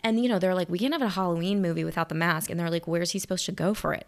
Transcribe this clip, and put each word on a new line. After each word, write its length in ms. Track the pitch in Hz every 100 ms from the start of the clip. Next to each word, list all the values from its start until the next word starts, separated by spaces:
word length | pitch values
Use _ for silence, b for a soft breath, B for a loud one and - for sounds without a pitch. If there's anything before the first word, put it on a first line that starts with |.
and, 160 | 226 226
you 80 | 247
know, 80 | 202
they're 160 | 185
like, 160 | 185 180
"We 80 | 180
can't 160 | 247
have 80 | 320
a 80 | 240
Halloween 500 | 185 185 170 175 202
movie 240 | 180 165
without 240 | 160 165 160
the 60 |
mask." 340 | 160 170 160 -
And 100 | 165
they're 120 | 170
like, 180 | 170 165
"Where's 220 | 170 175
he 80 | 196
supposed 260 | - 185
to 80 | -
go 220 | 185 165
for 180 | 214 156
it? 100 | -